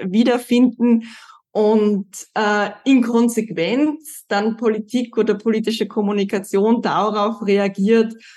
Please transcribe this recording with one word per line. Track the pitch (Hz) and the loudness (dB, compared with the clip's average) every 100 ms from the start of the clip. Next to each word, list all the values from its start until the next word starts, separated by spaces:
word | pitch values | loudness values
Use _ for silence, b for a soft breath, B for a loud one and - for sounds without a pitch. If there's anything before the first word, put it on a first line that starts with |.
wiederfinden. | 190 202 240 240 - 240 247 - 240 226 B B B B B | -2 0 2 0 0 2 2 2 2 2 B B B B B
Und, | 202 214 220 208 202 190 - - | 0 2 4 2 0 -4 -14 -10
äh, | - 208 208 202 - | -4 0 0 -2 -4
in | - 269 | 2 4
Konsequenz | 233 233 233 233 220 160 170 247 302 302 - - - | 4 2 2 0 -4 -2 -2 0 0 -2 -10 -18 -4
dann | 202 220 226 | -2 -2 -2
Politik | 233 214 214 254 240 - | -2 -2 -2 -4 -2 -2
oder | 214 202 | 0 0
politische | 226 220 220 226 196 | 0 -2 -2 -4 -4
Kommunikation | - 202 208 202 202 196 196 214 233 | -2 -2 -2 -2 -4 -2 0 2 2
darauf | 180 151 214 208 208 220 202 | 0 0 -2 -2 -2 -2 0
reagiert | 202 196 196 196 226 220 - B | 0 0 -2 2 2 2 -4 B